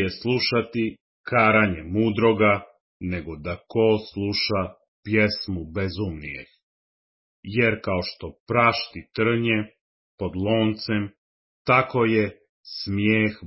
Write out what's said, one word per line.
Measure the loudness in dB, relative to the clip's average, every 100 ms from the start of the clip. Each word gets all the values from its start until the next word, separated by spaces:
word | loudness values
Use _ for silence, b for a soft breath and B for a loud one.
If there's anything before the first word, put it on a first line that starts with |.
je | 2
slušati | -2 -2 -2 0 0 -2 -2 -4 -6 _ _
karanje | -2 2 4 4 4 0
mudroga, | -2 0 2 4 2 4 4 2 -2 _ _ -10
nego | -6 -6 -8
da | -10 -8 -10 _
ko | 2 4 2 -2
sluša | -6 -4 -2 -2 -2 -4 -8 _ _
pjesmu | 0 2 2 0 -6 -8 -6
bezumnijeg. | -4 -4 -4 -6 -6 -12 -14 -18 _ _ _ _ _ _ _ _ _
Jer | -4 2 2 2
kao | -2 -2
što | -4 -10 -14 -14 -2
prašti | 2 2 0 -8 -14 -10
trnje | -2 0 2 0 0 -2 _ _ _ _ -8
pod | -6
loncem, | -2 0 2 2 0 -4 -4 -4 _ _ _ _ _
tako | 0 2 2 0
je | 2 2 0 -4 _ _
smijeh | -20 -14 -6 0 2 2 0 -4